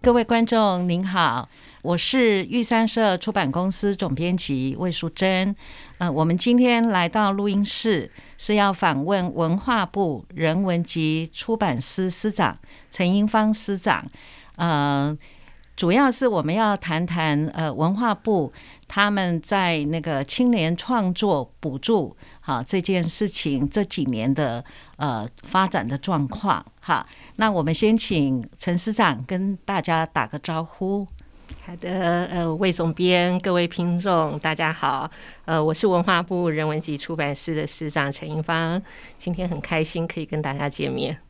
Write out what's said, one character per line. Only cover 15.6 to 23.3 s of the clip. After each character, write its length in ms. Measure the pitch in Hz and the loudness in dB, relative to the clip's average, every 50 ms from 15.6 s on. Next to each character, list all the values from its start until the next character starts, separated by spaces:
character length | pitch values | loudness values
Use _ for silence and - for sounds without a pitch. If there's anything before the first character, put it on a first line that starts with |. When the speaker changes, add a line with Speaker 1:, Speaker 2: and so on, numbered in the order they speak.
| - - - | -20 -20 -8
Speaker 1:
主 160 | - - 170 | -2 0 2
要 180 | 185 247 285 262 | 4 4 4 2
是 160 | 240 - 269 | 2 2 0
我 140 | 247 214 170 | 2 2 2
们 140 | 147 151 170 | 0 0 0
要 200 | 214 226 214 202 | 2 2 2 2
谈 300 | 190 - 170 160 160 175 | 0 -2 -4 -2 -2 -2
谈， 420 | 175 170 175 160 156 147 143 156 156 | -2 -2 0 0 2 2 2 0 -2
呃， 200 | - - 160 151 | -2 -4 -4 -4
文 220 | 131 107 160 170 196 | -2 0 0 0 2
化 200 | 202 247 233 208 | 0 0 0 -2
部 360 | - _ 226 214 185 147 127 - - - - - - - _ | -2 _ 0 2 2 0 -2 -6 -14 -20 -20 -20 -20 -20 _
他 220 | - 202 202 208 | 0 0 2 2
们 280 | 208 202 190 175 170 165 | 2 0 0 0 0 -2
在 420 | 156 - 208 196 185 175 170 156 147 | -2 0 0 2 2 2 0 0 0
那 160 | 147 160 165 | -2 -2 -2
个 240 | 151 160 151 135 143 | -2 -2 -2 -2 -4
青 260 | - - - 247 247 | -4 0 2 4 4
年 240 | 240 208 160 160 175 | 4 4 2 0 0
创 380 | 175 - - 247 233 202 185 | -2 -2 0 0 2 2 0
作 400 | 180 - 214 202 175 143 123 - - - | 0 0 2 2 2 2 0 -6 -10 -8
补 180 | - 156 131 139 | -6 -6 -6 -4
助， 380 | - - 226 202 147 - - - - - - - | 0 2 2 2 2 -2 -8 -16 -20 -20 -20 -16
哈， 240 | - - 135 - 165 | -6 -4 -4 -4 -2
这 140 | - - 190 | -2 -2 -2
件 240 | 175 - 190 180 170 | 0 0 0 0 0
事 240 | 165 - - 214 | 0 0 0 -2
情 400 | 196 | -2